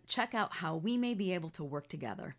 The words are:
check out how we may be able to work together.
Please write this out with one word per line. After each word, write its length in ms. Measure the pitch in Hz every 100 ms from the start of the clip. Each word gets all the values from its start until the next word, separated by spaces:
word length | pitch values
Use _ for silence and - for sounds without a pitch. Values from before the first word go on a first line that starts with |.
| -
check 260 | - 233
out 180 | 226 202
how 260 | - 170 165
we 200 | 196 247
may 160 | 240
be 180 | 202 190
able 200 | 180 160
to 120 | -
work 240 | 147 147 -
together. 460 | 147 120 - -